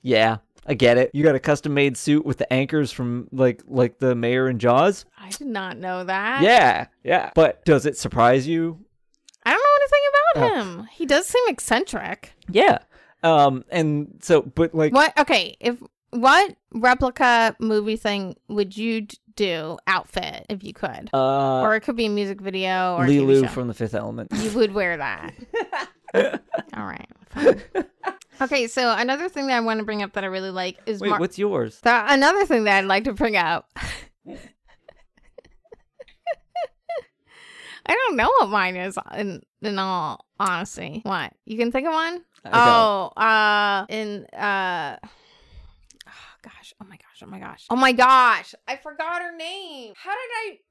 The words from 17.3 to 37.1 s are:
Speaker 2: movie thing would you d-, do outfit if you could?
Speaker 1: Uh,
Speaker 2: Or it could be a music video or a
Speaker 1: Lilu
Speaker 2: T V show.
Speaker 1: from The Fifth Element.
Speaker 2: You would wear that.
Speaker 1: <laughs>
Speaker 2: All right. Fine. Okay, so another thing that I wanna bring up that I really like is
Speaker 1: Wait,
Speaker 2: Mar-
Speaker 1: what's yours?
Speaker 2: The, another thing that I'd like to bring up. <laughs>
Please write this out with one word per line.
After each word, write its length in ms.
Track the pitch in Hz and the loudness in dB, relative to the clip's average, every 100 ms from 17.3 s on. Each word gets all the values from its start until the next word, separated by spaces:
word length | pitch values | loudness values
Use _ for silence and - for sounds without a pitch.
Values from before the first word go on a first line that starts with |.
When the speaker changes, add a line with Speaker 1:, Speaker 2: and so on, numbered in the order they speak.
| 233 226 214 | 4 2 0
Speaker 2:
movie 360 | 226 214 208 220 | -2 -2 -2 -4
thing 380 | 214 202 190 - _ | -4 -4 -8 -14 _
would 260 | 208 190 202 | -4 -4 -4
you 240 | 226 220 | -4 -4
d-, 160 | 208 - _ - | -8 -18 _ -4
do 420 | 202 165 156 170 - | -4 -4 -8 -8 -2
outfit 580 | 190 - 190 78 - - | -4 -4 -10 -8 -14 -12
if 140 | 202 196 | -12 -12
you 80 | |
could? 360 | - 165 113 - | -10 -10 -10 -4
Speaker 1:
Uh, 480 | 135 131 139 135 131 | -2 0 0 0 0
Speaker 2:
Or 140 | 214 220 | 0 0
it 60 | |
could 140 | 220 233 | -4 -4
be 100 | 220 | -4
a 20 | |
music 320 | 208 202 196 | -2 -6 -8
video 540 | 196 190 185 185 185 175 | -8 -6 -4 -2 -2 0
or 80 | 131 | 2
a 20 | |
Speaker 1:
Lilu 280 | 143 135 135 | 4 4 4
Speaker 2:
T 60 | |
V 60 | 123 | 2
show. 60 | |
Speaker 1:
from 140 | 135 123 | -4 -8
The 40 | |
Fifth 200 | 110 113 110 | -6 -6 -6
Element. 360 | 110 117 107 | -8 -10 -8
Speaker 2:
You 180 | 208 214 | -6 -4
would 220 | 208 220 | -2 -2
wear 240 | 196 180 165 | 0 -4 -4
that. 360 | 131 90 78 - - 453 - 339 370 _ - | -6 -8 -14 -18 -10 -8 -6 -8 -10 _ -4
Speaker 1:
<laughs> 0 | - - - _ - - 107 | -2 -2 -4 _ -10 -10 -12
Speaker 2:
All 100 | 101 | -12
right. 220 | - - _ _ | -12 -18 _ _
Fine. 320 | 269 294 202 - 381 - _ 381 - _ _ | 0 2 2 -4 -8 -8 _ -12 -12 _ _
Okay, 280 | 262 277 233 | -4 -2 -2
so 260 | - 247 214 | -2 -2 0
another 320 | 247 277 359 | -2 -4 -6
thing 180 | 294 277 | -6 -2
that 100 | 247 | -2
I 20 | |
wanna 220 | 226 220 | -2 -4
bring 200 | 208 214 | -4 -8
up 100 | 202 | -6
that 100 | 202 | -8
I 40 | 190 | -6
really 240 | 190 190 | -8 -8
like 260 | 185 185 180 - | -8 -8 -8 -10
is 160 | 202 | -6
Speaker 1:
Wait, 80 | 202 | -2
Speaker 2:
Mar- 100 | 208 | -2
Speaker 1:
what's 200 | 185 - | -4 -4
yours? 400 | 208 170 113 - | -4 -2 -6 -2
Speaker 2:
The, 240 | 240 233 220 | 2 2 2
another 320 | 277 285 392 392 | 4 4 2 2
thing 180 | 254 214 | 2 2
that 120 | 196 | 0
I'd 60 | 196 | 2
like 180 | 196 226 | -2 -2
to 80 | |
bring 220 | 202 240 202 | -2 -2 0
up. 320 | 165 170 - - | -2 -4 -8 -12
<laughs> 20 | - - - _ - - - _ _ _ _ _ _ _ _ - _ _ 679 - _ _ - _ - 622 _ 719 640 _ - 659 - | -12 -12 -18 _ -20 -20 -20 _ _ _ _ _ _ _ _ -20 _ _ _ -20 _ _ -20 _ -12 -12 _ -10 -10 _ -12 -12 -12